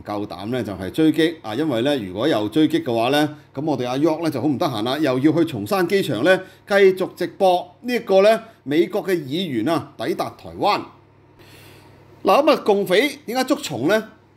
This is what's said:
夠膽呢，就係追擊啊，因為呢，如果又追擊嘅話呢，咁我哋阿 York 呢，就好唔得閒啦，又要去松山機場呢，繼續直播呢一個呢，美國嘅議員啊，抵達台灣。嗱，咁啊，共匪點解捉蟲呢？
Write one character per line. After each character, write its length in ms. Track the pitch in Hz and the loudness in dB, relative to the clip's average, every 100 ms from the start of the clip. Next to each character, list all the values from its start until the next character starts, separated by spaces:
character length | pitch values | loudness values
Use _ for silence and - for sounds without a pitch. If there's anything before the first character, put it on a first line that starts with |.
夠 220 | 85 104 104 | -10 -8 -8
膽 200 | 85 104 | -10 -6
呢， 160 | 127 | -6
就 100 | 104 | -6
係 160 | 92 113 | -6 -8
追 220 | 135 160 | 2 2
擊 220 | 151 160 170 | 4 0 -2
啊， 140 | 110 | -10
因 120 | 110 156 | -4 -2
為 140 | 113 | 0
呢， 140 | 135 143 | 0 -2
如 160 | 95 | -4
果 160 | 90 147 | -4 -2
又 180 | 117 107 | 0 -2
追 180 | 151 151 | 2 2
擊 140 | 160 | 2
嘅 120 | 131 | -2
話 140 | 117 120 | 0 0
呢， 280 | 147 151 147 - | 2 0 -4 -14
咁 100 | 135 | -8
我 140 | 160 131 | -4 -4
哋 100 | 123 | -2
阿 80 | 135 | 0
York 260 | 160 160 | 0 0
呢， 80 | 165 | -4
就 80 | 139 | -2
好 60 | 143 | -2
唔 120 | 131 | 0
得 80 | 170 | -2
閒 160 | 107 | -2
啦， 160 | 127 147 | -4 -2
又 200 | 147 131 | 0 0
要 140 | 151 | 0
去 160 | 151 165 | 0 -2
松 180 | 113 104 | -4 -4
山 200 | 196 175 | -2 0
機 140 | 196 | 0
場 200 | 165 110 | -2 -2
呢， 120 | 160 185 185 - - | 2 2 0 -20 -2
繼 60 | |
續 340 | 202 196 190 180 | 4 4 4 -4
直 120 | - 175 - | -6 -8 2
播 360 | 190 180 - _ | 2 2 -2 _
呢 140 | 240 | -4
一 40 | 240 | -4
個 200 | - 190 | 2 4
呢， 220 | 208 226 - - | 6 4 0 -18
美 220 | 131 151 170 | -2 2 2
國 160 | 208 | 0
嘅 100 | 170 | -2
議 340 | 180 135 160 180 | -2 -2 -6 -4
員 200 | 117 123 | -2 -2
啊， 260 | 160 - - | -2 -4 -10
抵 180 | 123 | -6
達 140 | 185 127 - | -4 -6 -8
台 140 | 90 85 | -16 -4
灣。 220 | 175 170 - - _ _ _ _ - - - - - - - - | -2 -2 -4 -18 _ _ _ _ -20 -20 -20 -20 -20 -20 -20 -6
嗱， 220 | 190 214 | 2 4
咁 80 | 311 | 4
啊， 40 | 254 | 2
共 300 | - 202 185 | 2 0 2
匪 320 | 185 277 - | 2 2 -2
點 140 | - 247 | -6 -4
解 60 | |
捉 120 | 254 294 | 0 -2
蟲 320 | - 120 143 | -2 -4 0
呢？ 200 | 214 214 - _ | 0 -2 -16 _